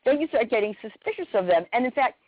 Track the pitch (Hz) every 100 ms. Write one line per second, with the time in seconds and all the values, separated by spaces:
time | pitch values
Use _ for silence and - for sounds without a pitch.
0 | - 285 311 277 220 226 208 202 220 -
1 | - 440 349 208 185 170 175 233 254 285
2 | 254 -